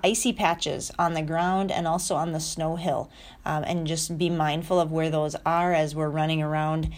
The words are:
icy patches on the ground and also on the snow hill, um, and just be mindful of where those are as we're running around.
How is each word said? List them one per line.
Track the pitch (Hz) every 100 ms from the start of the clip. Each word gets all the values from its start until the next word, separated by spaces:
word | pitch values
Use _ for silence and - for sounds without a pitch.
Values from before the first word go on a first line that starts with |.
icy | 185 226 254
patches | - 190 170 156 135 - -
on | 170 165
the |
ground | 156 165 175 190 196
and | - 170
also | 170 -
on | 156 165
the | 160
snow | 160 - 160 170
hill, | 170 131 - - - - -
um, | 151
and | - 175 156
just | 160 160 165
be | 170
mindful | 170 151 151 160 185
of | 160
where | 160 160
those | 156 151 151
are | - 170 180
as | 170 156 151
we're | 156
running | 156 156 160
around. | 151 156 156 160 160